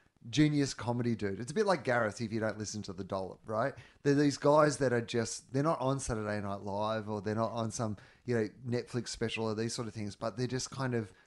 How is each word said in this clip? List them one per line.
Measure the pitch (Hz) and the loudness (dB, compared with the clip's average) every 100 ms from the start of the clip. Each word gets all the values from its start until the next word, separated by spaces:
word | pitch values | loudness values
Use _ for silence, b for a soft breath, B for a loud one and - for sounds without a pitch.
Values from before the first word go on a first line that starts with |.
| b _ 117 | b _ -2
genius | 113 151 147 135 | 4 4 4 2
comedy | - 113 120 120 | 0 -2 0 0
dude. | 110 101 95 | 0 -2 -4
It's | 123 | -4
a | |
bit | 160 208 | 0 2
like | 170 | 2
Gareth | 127 120 110 - | 2 2 2 -2
if | 113 | -4
you | 110 | -2
don't | 107 104 | -2 -2
listen | 104 107 | -6 -6
to | 101 | -8
The | 92 | -8
Dollop, | 92 98 92 - | -6 -4 -6 -10
right? | - 110 131 - B B | -6 -2 -2 -4 B B
They're | 143 | 4
these | 143 147 135 | 6 4 4
guys | 143 151 151 139 | 6 6 6 4
that | 131 | 2
are | 120 | 2
just, | 113 117 113 - - | 0 -2 -2 -4 -4
they're | 131 | 0
not | 151 160 | 2 2
on | 131 135 | 0 0
Saturday | 131 113 107 104 | -2 -2 -2 -2
Night | 101 101 | -4 -6
Live | 101 98 107 110 104 | -4 -2 0 -2 -2
or | 104 | -4
they're | 98 | 0
not | 107 113 | 0 0
on | 117 113 | 0 -4
some, | - 110 104 B B | -2 -4 -4 B B
you | - | 0
know, | 117 107 - 123 | 0 0 -4 -2
Netflix | 120 - 123 113 | -2 -2 -4 -4
special | - 113 110 | -4 -4 -2
or | 110 | -2
these | 107 117 | 0 -2
sort | 120 113 | -2 -6
of | |
things, | 110 104 - | -6 -8 -6
but | 117 110 | -6 -2
they're | 123 | -2
just | 127 - | -2 -6
kind | 131 131 | -4 -2
of | 120 104 - | -2 -4 -10